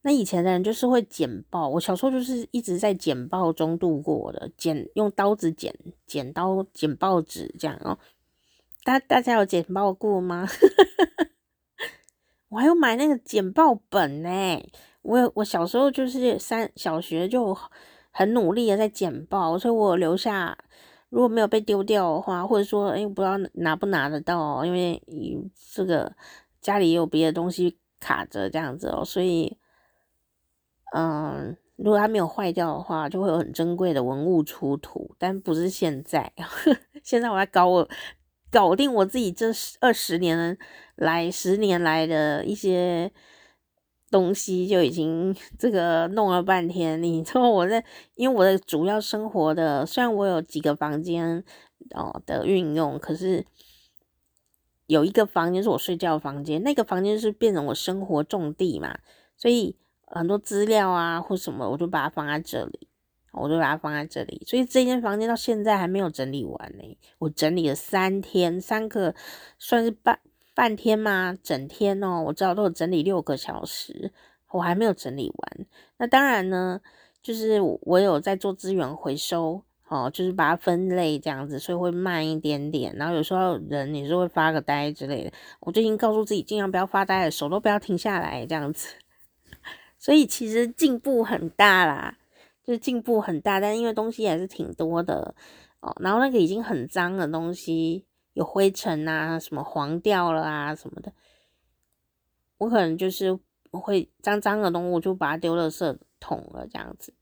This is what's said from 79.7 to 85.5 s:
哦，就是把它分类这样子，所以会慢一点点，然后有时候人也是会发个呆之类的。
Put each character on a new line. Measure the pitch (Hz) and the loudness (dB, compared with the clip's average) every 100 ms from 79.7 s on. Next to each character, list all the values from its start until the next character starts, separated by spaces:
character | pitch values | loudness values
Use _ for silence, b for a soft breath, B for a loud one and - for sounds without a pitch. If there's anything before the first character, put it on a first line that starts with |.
| _ _ | _ _
哦， | 151 127 | -4 -4
就 | - | -2
是 | 185 | -2
把 | 185 151 | 2 2
它 | 175 | 2
分 | - 175 185 | 0 0 0
类 | 180 165 147 | 0 0 -2
这 | 156 | -4
样 | 135 143 | -6 -8
子， | 139 | -8
所 | - 175 | -6 -4
以 | |
会 | 180 | -2
慢 | 175 185 170 156 | -2 -2 -2 -2
一 | 156 | -2
点 | 156 143 147 | -2 -4 -4
点， | 156 120 - | -4 -6 -6
然 | 151 | -2
后 | |
有 | 170 | -2
时 | 156 | 0
候 | 185 185 135 151 | 0 0 -2 -4
人 | 143 135 | -6 -4
也 | 151 139 | -6 -2
是 | 180 | 0
会 | 175 | 0
发 | - 160 | 2 2
个 | 160 | 0
呆 | 156 147 147 | -2 -2 -2
之 | 147 139 | -6 -6
类 | 143 - | -6 -8
的。 | B B | B B